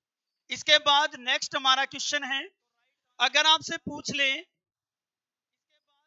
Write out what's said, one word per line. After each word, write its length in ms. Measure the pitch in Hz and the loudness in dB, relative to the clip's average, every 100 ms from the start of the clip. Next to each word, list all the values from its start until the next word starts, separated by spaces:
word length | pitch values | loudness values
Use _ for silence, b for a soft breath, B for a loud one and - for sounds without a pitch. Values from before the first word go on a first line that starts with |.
| _ _ _ _ - | _ _ _ _ -14
इसके 280 | 254 - 302 | -8 2 4
बाद 360 | 294 285 302 285 | 4 2 2 -4
next 400 | 247 302 - 285 | -4 -4 -4 -2
हमारा 280 | 269 262 | 0 2
question 400 | 269 277 - 294 | 0 -6 -6 -6
है, 180 | 269 269 370 _ _ _ _ _ _ - | -6 -8 -8 _ _ _ _ _ _ -2
अगर 280 | 247 285 311 | 0 4 4
आपसे 300 | 320 - 330 | 4 2 -8
पूछ 340 | - 294 - | -8 -12 -8
ले 220 | 285 269 285 370 _ _ _ _ _ _ _ _ _ _ _ _ 302 _ 285 | -2 0 -2 -8 _ _ _ _ _ _ _ _ _ _ _ _ _ _ _